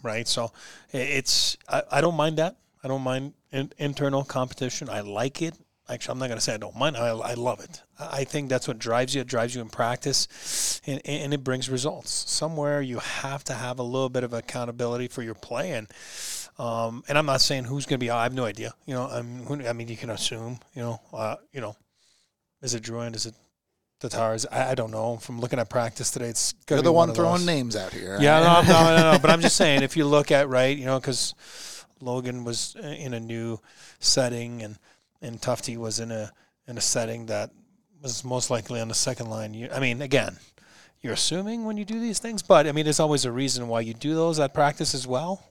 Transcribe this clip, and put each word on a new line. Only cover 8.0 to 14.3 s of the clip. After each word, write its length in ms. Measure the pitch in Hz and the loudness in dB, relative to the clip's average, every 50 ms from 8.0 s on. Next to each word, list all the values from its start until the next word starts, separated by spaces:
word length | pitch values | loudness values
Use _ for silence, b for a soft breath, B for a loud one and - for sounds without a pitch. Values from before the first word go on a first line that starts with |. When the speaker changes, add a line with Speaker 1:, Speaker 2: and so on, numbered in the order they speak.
| 147 151 - 139 | -12 -8 -6 -4
Speaker 1:
I 40 | 139 | -4
think 240 | - - 151 143 131 | -4 -4 -6 -2 -2
that's 180 | 127 123 - - | -2 -2 -2 -4
what 120 | 127 110 | -6 -6
drives 360 | - 113 113 120 127 131 135 | -2 0 2 2 2 0 -2
you. 60 | 139 | -4
It 60 | 131 127 | -4 -2
drives 280 | 127 120 113 120 123 | -2 -2 -2 -2 -4
you 60 | 127 | -8
in 80 | 117 110 | -10 -8
practice, 1120 | - - 123 117 120 123 - 147 131 - - - - - - - - - - - - - - | -4 -2 -2 0 -2 -2 -2 -2 0 0 0 -2 -6 -12 -10 -6 -4 -2 -2 -2 -4 -4 -6
and, 160 | - 135 139 - | -8 -8 -6 -6
and, 180 | - 143 147 151 | -6 -6 -6 -2
and 100 | 139 147 | -4 -4
it 100 | 143 131 | -2 -2
brings 260 | 131 127 131 127 131 | -2 -2 -2 -2 -4
results. 420 | 131 127 127 151 180 151 - - | -4 -2 -2 -4 -4 -6 -8 -6
Somewhere 680 | - - - - - - 151 156 165 151 147 143 147 147 | -6 -6 -4 -2 -2 -2 -2 -2 -2 -2 -2 0 0 0
you 180 | 139 131 123 113 | -2 -4 -6 -6
have 440 | - - - - - 135 135 139 - | -6 -6 -6 -6 -6 -6 -8 -8 -8
to 80 | - 135 | -8 -8
have 260 | 107 127 123 123 131 | -6 -6 -6 -6 -6
a 40 | 123 | -4
little 260 | 120 123 135 135 127 | -2 0 0 0 0
bit 140 | 127 127 123 | 0 -2 -2
of 80 | 120 | -2